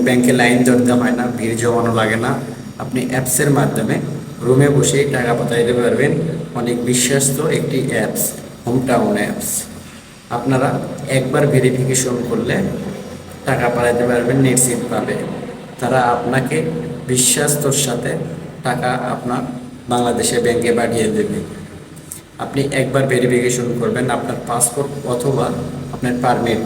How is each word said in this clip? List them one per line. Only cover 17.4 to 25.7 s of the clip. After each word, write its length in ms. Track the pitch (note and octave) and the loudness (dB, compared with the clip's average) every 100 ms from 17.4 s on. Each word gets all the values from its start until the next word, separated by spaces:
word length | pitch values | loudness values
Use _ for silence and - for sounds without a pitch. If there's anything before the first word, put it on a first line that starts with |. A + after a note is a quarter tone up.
| D3 D3 C#3 - - | 2 2 2 0 0
সাথে 260 | - - - - - - - | -2 -4 -4 -6 -8 -12 -6
টাকা 260 | B2+ A#2+ B2+ B2+ B2 | -4 -2 0 -2 -2
আপনার 280 | A#2+ B2 B2 - - - - - | -4 -2 -4 -4 -8 -12 -14 -2
বাংলাদেশে 480 | B2 A#2+ G#2+ - B2 | 0 2 2 2 2
ব্যাংকে 300 | A#2+ A#2 A#2 | 2 2 2
পাঠিয়ে 360 | A#2 A#2 A2 G#2+ G#2 | 2 2 2 0 0
দেবে। 220 | G2 - - - - - - - - - - - | 0 -2 -6 -12 -14 -16 -18 -18 -16 -16 -16 -12
আপনি 220 | B2+ C#3 C#3 C3+ | -6 -2 -2 0
একবার 220 | B2 C3+ B2+ | 0 0 2
ভেরিফিকেশন 540 | B2 A#2+ B2 B2 - A#2+ A#2+ | 2 2 2 2 0 -2 -2
করবেন 260 | A2 A#2+ B2+ | -2 0 -2
আপনার 280 | A#2 - A#2+ - | -2 -4 -6 -4
পাসপোর্ট 440 | A#2+ - C#3 C3+ - B2+ | -2 -2 -2 -4 -6 -4
অথবা 400 | B2 C#3 B2 A#2 - - | -2 0 0 0 -2 -6